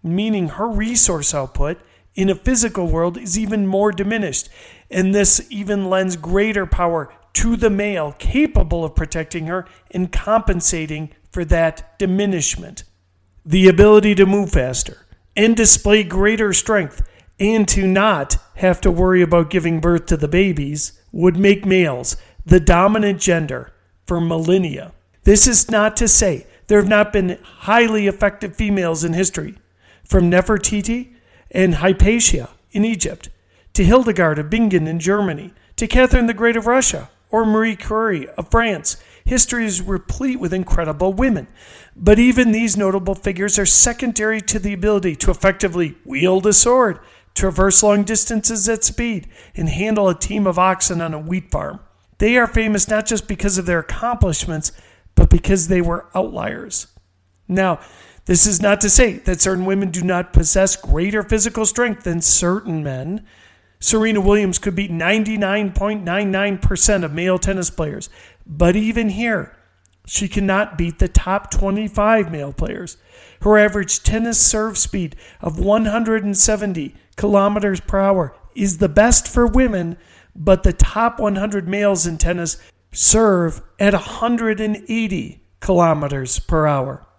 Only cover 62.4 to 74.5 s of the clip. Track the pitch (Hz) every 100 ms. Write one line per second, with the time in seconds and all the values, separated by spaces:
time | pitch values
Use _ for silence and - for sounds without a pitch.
62.4 | 175 190 214 160 147 131 139 202 - _
63.4 | _ _ _ _ - 226 220 214 196 208
64.4 | 196 180 208 180 202 165 165 214 214 214
65.4 | 196 208 202 190 202 214 175 180 202 190
66.4 | 202 190 - 196 - 202 165 147 180 185
67.4 | 196 190 170 - 156 - - - - _
68.4 | - 151 170 185 214 226 220 190 233 202
69.4 | - _ _ _ _ _ - - 202 -
70.4 | 196 190 208 156 170 160 180 - - 196
71.4 | - - 196 196 214 - 208 226 180 160
72.4 | 143 139 165 - 175 - _ - - _
73.4 | 202 214 208 202 190 - - 220 233 226
74.4 | -